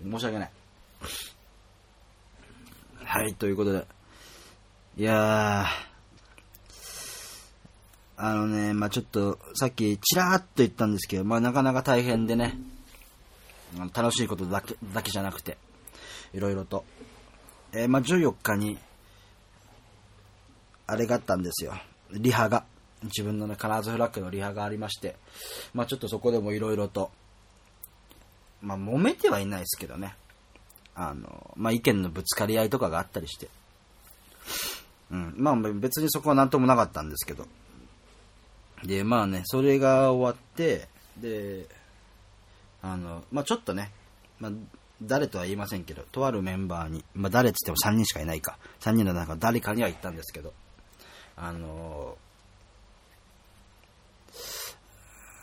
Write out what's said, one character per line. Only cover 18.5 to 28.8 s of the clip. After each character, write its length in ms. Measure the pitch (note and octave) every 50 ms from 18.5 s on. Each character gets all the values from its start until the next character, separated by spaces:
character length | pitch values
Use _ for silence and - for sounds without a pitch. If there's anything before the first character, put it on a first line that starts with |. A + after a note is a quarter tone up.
| G#2
に、 220 | G2+ G#2 G#2 G#2 - - - - - - - - - - - - - - - - - - - - - - - - - - - - - - - - - - - - - - - - - _
あ 100 | - G#2+
れ 80 | A2 A#2
が 100 | G#2+ A#2+
あ 20 | A#2
っ 20 |
た 160 | - - F#2
ん 60 | F#2
で 80 | F2+ F2
す 120 | - - E2
よ。 100 | - - F2 - - - _ _ -
リ 220 | F#2+ G#2 A2+ B2+
ハ 160 | A2+ A#2 A2+ G#2
が。 160 | A#2 A#2 - - - - - - - -
自 200 | A3+ - - G#2+
分 160 | G#2 G#2 G#2 G#2
の 80 | G#2+
ね、 80 | G#2+ G#2
カ 120 | - - G#2+
ラ 120 | G#2+ A2
ー 20 |
ズ 80 | G#2 A2+
フ 80 | A#2 A2+
ラ 100 | A#2 A#2
ッ 60 | -
グ 80 | G#2+
の 80 | F#2 F2+
リ 100 | F#2+ G2
ハ 140 | G2 G2+ G2+
が 100 | G#2 G#2
あ 40 | G#2
り 100 | G#2+ G#2+
ま 100 | G#2+ G2+
し 100 | - -
て、 180 | - F2 - - - - - - - - - - - - -
ま 80 | B2
あ、 40 | A#2
ち 60 | -
ょ 40 | C3+
っ 20 | C3
と 100 | A#2+ G2
そ 100 | A2 G2+
こ 140 | - A#2+
で 60 | A#2 A2+
も 140 | G2+ G#2
い 60 | G#2 G#2+
ろ 140 | A2 A2
い 40 | G#2+
ろ 120 | G#2 G2+ G2+
と、 220 | - G2+ F#2+ - - - - - - - - - - - _ - - - - - _ - - - - - - - - - - - - -
ま 140 | G2+ G2+ G2
あ、 20 |
揉 200 | G2